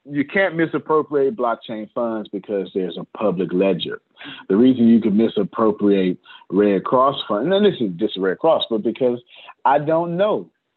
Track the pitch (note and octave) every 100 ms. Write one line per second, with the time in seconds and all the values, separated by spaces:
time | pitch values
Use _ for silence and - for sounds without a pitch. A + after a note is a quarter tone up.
0 | - D3 C#3 G3 F#3+ E3 D#3+ D3+ - D#3
1 | C#3+ D3 C3+ A2+ A#2+ A#2 - A2 G#2 -
2 | A#2 A2+ G2+ G2+ - G2+ F2+ G2+ F2+ F2+
3 | E2+ - G#2+ F2+ F2 F2+ G2 E2 C2 -
4 | _ _ - - - F#2+ C3 B2 A#2 A#2
5 | G#2+ G2+ A2+ - F#2 - A2 G2+ G#2 G2
6 | F#2 F2+ - - - F#2 G#2 F#2+ - C3
7 | C3+ - - G#2 D3 G3 G#3 - G#2+ E2+
8 | G#2+ - F#2+ F2 - C3 - A2 A2+ -
9 | B2 A#2+ - - - - B2 D3 D3 D#3+
10 | F3 E3+ G#3+ C#3+ F2 _ _